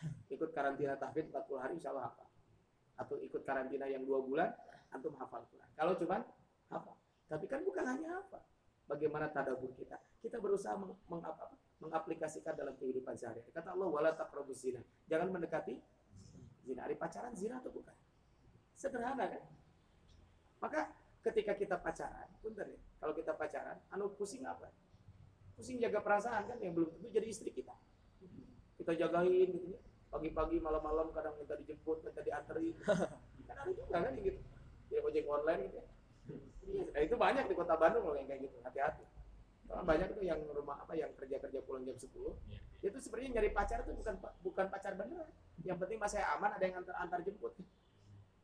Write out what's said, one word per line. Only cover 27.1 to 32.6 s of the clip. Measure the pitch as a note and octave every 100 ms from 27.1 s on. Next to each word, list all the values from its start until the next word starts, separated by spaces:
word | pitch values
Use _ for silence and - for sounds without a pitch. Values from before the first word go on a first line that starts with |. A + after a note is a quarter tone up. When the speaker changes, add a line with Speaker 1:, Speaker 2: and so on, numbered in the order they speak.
| G#3 A3+
Speaker 1:
istri | G#3 -
kita. | - - - - - - - F#3 - - - - -
Kita | -
jagain | E3 E3 E3+ F3+ F#3 F3+ F3
gitu | F3
ya. | G3 - - -
Pagi-pagi, | D3 D#3 D#3 D#3+ E3
malam-malam, | D#3+ D3+ D3+ D#3 D#3+
kadang | D#3+ D#3 D3+
minta | C#3+ D3
dijemput, | C#3+ D3+ D#3+ D#3+
minta | D#3+ -
dianterin. | C#3+ D3 - D#3